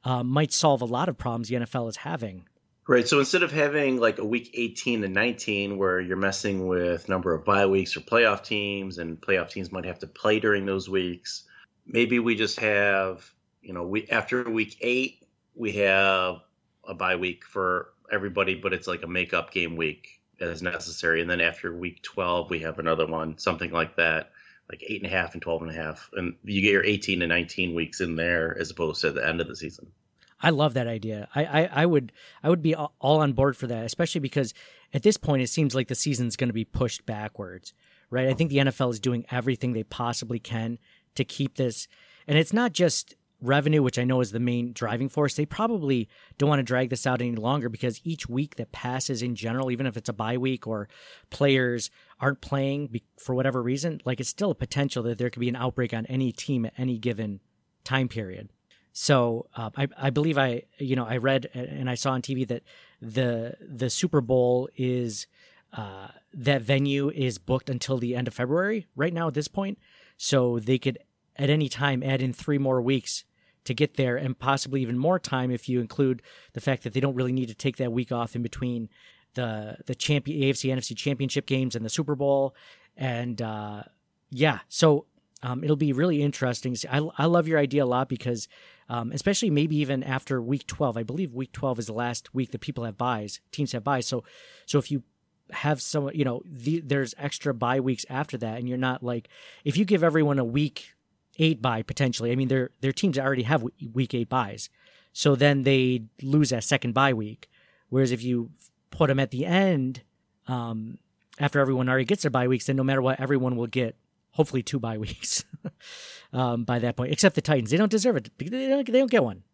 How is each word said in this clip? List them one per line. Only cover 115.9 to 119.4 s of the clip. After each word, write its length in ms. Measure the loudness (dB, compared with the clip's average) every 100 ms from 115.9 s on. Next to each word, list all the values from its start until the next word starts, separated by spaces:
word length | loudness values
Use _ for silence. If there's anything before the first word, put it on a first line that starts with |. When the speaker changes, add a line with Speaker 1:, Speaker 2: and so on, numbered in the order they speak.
| -18 -18 -20 -8
Speaker 1:
um, 320 | -2 0 0 0
by 120 | 0
that 200 | 0 -2
point, 120 | -4
except 260 | 4 4 4
the 60 |
Titans. 300 | 2 0 2
They 60 | 2
don't 120 | 4
deserve 280 | 2 2 0
it. 120 | -2 _
They 300 | -8 -4 0
don't, 180 | 0 2
they 140 | 2
don't 100 | 4
get 140 | 4
one. 200 | 2 -4